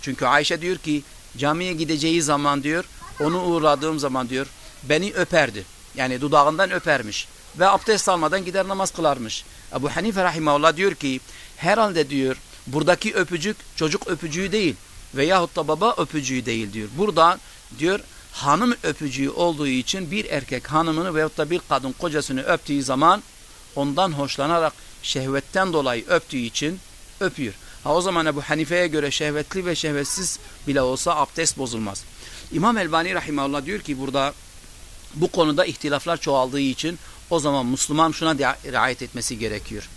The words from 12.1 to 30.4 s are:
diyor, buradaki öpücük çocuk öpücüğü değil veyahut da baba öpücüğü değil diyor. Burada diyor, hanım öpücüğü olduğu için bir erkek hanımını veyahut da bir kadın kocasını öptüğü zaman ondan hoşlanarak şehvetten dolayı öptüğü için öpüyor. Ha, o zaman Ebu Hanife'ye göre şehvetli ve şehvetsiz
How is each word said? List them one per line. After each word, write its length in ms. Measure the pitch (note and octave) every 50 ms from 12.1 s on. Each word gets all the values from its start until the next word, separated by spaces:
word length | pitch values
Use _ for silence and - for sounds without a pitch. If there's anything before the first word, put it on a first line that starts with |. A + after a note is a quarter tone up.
diyor, 260 | C#3+ C#3 C3 C3 C3 - - - - - -
buradaki 480 | - B2+ D#3 D#3+ E3 F3 E3+ - A3 -
öpücük 420 | G3 F3+ D3+ F3 E3 D3+ G#3 G#3+ - - - -
çocuk 320 | - E3 D#3 D#3+ - - -
öpücüğü 440 | F3+ D3 E3+ D#3+ C#3+ F3 G3 F#3+
değil 240 | F#3 A3 G3 D3+ A#2+ - - - - - - - -
veyahut 420 | C3+ C#3+ E3 F#3+ F#3 E3+ - -
da 120 | F3 D#3 C#3+
baba 260 | D#3 D#3 G3+ A#3 G#3+ F3
öpücüğü 480 | E3 - D#3 D3+ C3+ B2 C3 B2+ A#2
değil 260 | B2 A2+ A2+ A2 G2+
diyor. 160 | G2 A2 G#2+ G2+ A2+ D3+
Burada 400 | G#3 G#3 D#3+ D#3+ D#3+ E3+ F#3 - - - - - - - A2 A2+
diyor, 220 | D3+ F3 F#3+ D3 - - - - - -
hanım 420 | - - C3+ C#3+ D3 F3 A#3+ B3 A#3+ -
öpücüğü 480 | - D#3+ C#3+ - D#3 C#3 B2 C3+ C#3 C#3
olduğu 360 | - - F3 F3 D#3+ C#3+ D3
için 440 | C#3 B2+ B2+ B2 - - F#3+ F#3 D3
bir 140 | F#3+ G#3+ G#3
erkek 480 | - - C#3+ C3 - C3+ B2 - -
hanımını 420 | D3 D#3 E3 E3 D#3 D#3+ F3 F#3+ D#3
veyahut 240 | D#3 D#3 D3+ - -
da 120 | D3+ D3
bir 100 | F3+ F3 - -
kadın 240 | D3 C3 B2+ C3+
kocasını 500 | - - F3 E3+ D3 D3+ C#3 - C3+ C3
öptüğü 400 | - - E3+ D#3 - - C#3+ C#3+
zaman 400 | C3+ B2+ C3 C3+ D3+ E3+ F#3+ G#3 - - - - - - - - - - -
ondan 360 | C#3+ C#3 C#3+ C#3 E3 F#3+ F#3
hoşlanarak 600 | D3+ C#3+ C#3 C3 - - C#3 D3+ E3+ E3+ D#3+ D3 - - - - - -
şehvetten 720 | - - - C#3 C3 C3+ C3+ C#3 C3+ - - F#3+ F#3+ F#3
dolayı 320 | D#3+ D3+ C3+ B2+ A#2+ A#2 - D#3
öptüğü 280 | F3+ D#3+ - - C#3+
için 440 | C3 A#2+ A2+ - - C#3+ D#3 F#3 F#3 - - - - - - - -
öpüyor. 340 | G3 F3+ - D#3+ C3+ G#2 - - - - - - -
Ha, 100 | C#3+ D3+
o 60 | F3
zaman 260 | F3+ F#3+ F3+ E3+ D#3+
Ebu 140 | D#3 C#3+ C#3+
Hanife'ye 460 | C3 - D3+ D#3 D#3+ D3 F3 F3 F3+
göre 240 | E3 D3 D3+ C#3+ C#3
şehvetli 560 | - - D3+ D3+ D3 D3+ D3 - - F#3+ F3+
ve 80 | F3 E3
şehvetsiz 640 | - - D#3 D3 C#3+ C#3+ - - F#3+ F#3 D#3+ - -